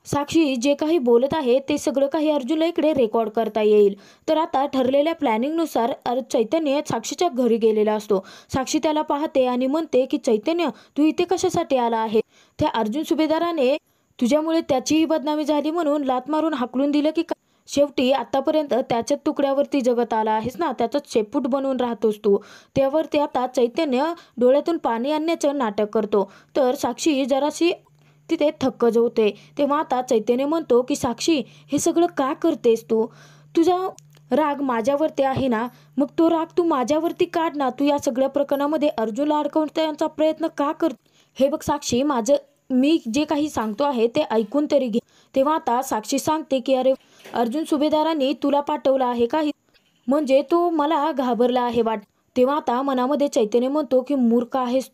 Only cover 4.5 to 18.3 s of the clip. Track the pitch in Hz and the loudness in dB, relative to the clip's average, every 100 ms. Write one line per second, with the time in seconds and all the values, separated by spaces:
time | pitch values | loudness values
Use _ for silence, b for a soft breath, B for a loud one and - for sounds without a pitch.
4.5 | 262 277 262 247 277 311 320 269 220 277 | -2 -2 0 2 2 0 0 -2 0 -2
5.5 | 330 311 254 233 - 247 247 247 254 220 | -2 -2 -2 -2 -4 -4 -4 -2 -2 0
6.5 | 330 294 285 294 233 - - 349 247 240 | 0 0 -2 -2 -6 -6 -2 -2 0 0
7.5 | 226 226 214 214 214 214 190 B B B | 2 2 2 0 0 -2 -2 B B B
8.5 | 277 247 302 311 302 311 285 311 269 254 | -6 -2 -2 0 -2 -2 -2 0 0 2
9.5 | 247 262 311 320 254 262 302 262 214 311 | 0 0 -2 0 0 0 -2 0 0 0
10.5 | 339 294 B B - 311 311 359 370 370 | -2 -2 B B 0 0 2 -2 0 0
11.5 | 349 339 262 233 226 220 214 - b b | -2 0 0 0 0 0 -2 -2 b b
12.5 | - 302 226 220 285 - 294 302 320 339 | -4 -2 0 -2 -4 -2 0 2 0 -2
13.5 | 330 247 302 _ _ _ - 233 294 320 | 0 0 0 _ _ _ -4 0 0 0
14.5 | 330 330 262 254 311 311 311 294 302 294 | -2 0 -2 0 0 2 -2 -2 -4 0
15.5 | 294 294 339 302 294 262 254 277 311 320 | 0 0 0 -2 -2 -2 -4 -2 -2 -2
16.5 | 277 247 247 285 294 302 320 320 - _ | -2 -4 -2 0 2 0 -2 -6 -8 _
17.5 | _ - 277 285 - 254 269 240 | _ -6 0 0 2 2 0 0